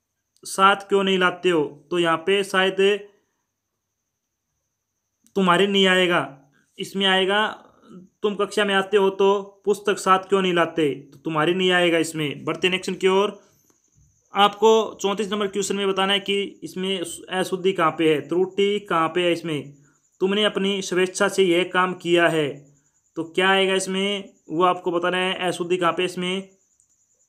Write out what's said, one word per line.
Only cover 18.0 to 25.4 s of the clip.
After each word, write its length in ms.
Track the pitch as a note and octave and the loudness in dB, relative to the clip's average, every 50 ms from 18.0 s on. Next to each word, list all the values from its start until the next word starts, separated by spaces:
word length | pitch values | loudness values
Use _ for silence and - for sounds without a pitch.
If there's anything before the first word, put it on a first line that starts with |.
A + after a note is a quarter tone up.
| E3 D#3 D#3 | 2 2 2
है, 60 | C#3 | 0
त्रुटि 580 | C3+ - E3 F3+ F#3 F#3 - G#3 G3+ G3+ G#3 G3+ | -2 -2 -2 0 0 0 0 0 0 0 0 -2
कहाँ 280 | G3+ - F3+ E3 D#3+ D#3+ | -4 -2 -2 -2 0 0
पे 140 | E3 F3+ | 0 0
है 100 | F3 F3 | 0 0
इसमें। 400 | E3 E3+ F3 E3+ D3+ C#3 - C#3+ - - _ _ _ _ _ _ _ - | 0 -2 -4 -6 -6 -6 -8 -10 -16 -20 _ _ _ _ _ _ _ -2
तुमने 240 | F#3 G3 G3+ G#3+ G#3+ | -2 0 0 2 0
अपनी 360 | G3+ G3+ G3+ F#3+ G3 G3+ F#3+ | 0 0 -2 -2 -2 -2 -4
स्वेच्छा 460 | F#3+ - F3+ F3+ F#3 F#3 F#3 - G3+ F#3+ | -6 -4 -2 0 0 0 0 0 -2 0
से 160 | F#3+ G3 F#3+ | 2 2 2
यह 260 | F3 E3+ F3 F#3 F3+ | 2 2 0 0 0
काम 200 | - F#3 F#3 F#3 F3 | 0 0 0 0 -2
किया 320 | F3 - E3+ F3 F3 E3+ D#3+ | -4 -2 2 4 4 4 4
है, 200 | D#3+ D#3 D3+ C3 - - - - _ _ _ _ _ _ _ _ - | 2 0 -2 -2 -4 -10 -16 -20 _ _ _ _ _ _ _ _ -10
तो 80 | E3 D#3+ | -10 -10
क्या 220 | E3 - F#3 F#3 F#3+ | -6 -2 0 2 4
आएगा 240 | F#3+ F#3+ F#3+ F#3+ F#3+ | 4 4 2 2 0
इसमें, 580 | F#3+ F#3 F#3 F#3+ F#3+ G3 G3+ G3+ F#3+ G3 - - _ _ - | 0 -2 -2 -4 -2 -2 -2 -4 -6 -8 -12 -20 _ _ -6
वो 160 | D#3+ E3 F3+ | -2 0 2
आपको 260 | F3+ F3+ F3+ - F#3 | 2 2 0 -2 -4
बताना 260 | E3+ E3+ F3 F3+ F3+ F#3 | -2 -2 -2 -2 -2 -2
है 160 | F#3 F#3 F#3 - | -2 -2 -2 -4